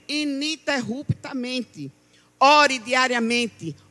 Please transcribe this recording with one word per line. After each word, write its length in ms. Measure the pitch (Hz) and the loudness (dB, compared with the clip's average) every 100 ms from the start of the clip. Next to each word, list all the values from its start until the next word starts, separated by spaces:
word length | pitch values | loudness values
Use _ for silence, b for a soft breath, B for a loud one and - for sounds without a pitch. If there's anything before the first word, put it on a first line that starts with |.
| - | -6
ininterruptamente. 1800 | 294 294 277 302 320 - 277 214 254 294 - 277 269 247 254 233 - 139 - _ b b - | -4 -4 -4 -6 -6 -4 -4 -4 -6 -6 -6 -6 -8 -6 -6 -8 -12 -16 -16 _ b b 2
Ore 400 | 269 294 285 262 | 6 6 4 2
diariamente. 960 | 220 254 254 247 226 240 233 - 160 143 b | -2 0 0 0 0 0 -2 -6 -12 -12 b